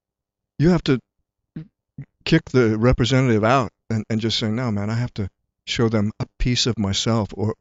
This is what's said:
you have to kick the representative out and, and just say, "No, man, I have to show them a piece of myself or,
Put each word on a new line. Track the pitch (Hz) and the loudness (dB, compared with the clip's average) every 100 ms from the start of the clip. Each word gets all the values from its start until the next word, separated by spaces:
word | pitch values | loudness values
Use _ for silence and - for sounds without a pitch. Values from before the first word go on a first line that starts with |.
| _ _ _ _ _ - | _ _ _ _ _ 0
you | 151 | 2
have | 170 - | 2 2
to | 127 _ _ _ _ _ 156 160 _ _ - - _ | -2 _ _ _ _ _ -18 -18 _ _ -20 -20 _
kick | - 160 - | 0 0 2
the | 127 113 110 | 2 2 4
representative | 120 123 113 131 131 107 | 2 2 2 2 2 2
out | 110 135 107 _ - | 2 2 0 _ -6
and, | 113 104 | -6 -2
and | 110 | -2
just | 110 - | -2 -2
say, | 110 | -4
"No, | 110 127 | -4 -4
man, | 104 104 | -4 -4
I | 113 | -4
have | 123 - | -4 -6
to | 95 _ _ _ - | -8 _ _ _ -8
show | - 113 | -2 0
them | 110 104 - | 0 -2 -4
a | 117 - | -10 -2
piece | 131 120 123 | 0 0 -2
of | 110 | -2
myself | 98 98 120 113 101 | -2 -2 0 0 -2
or, | - 104 - | -4 -6 -6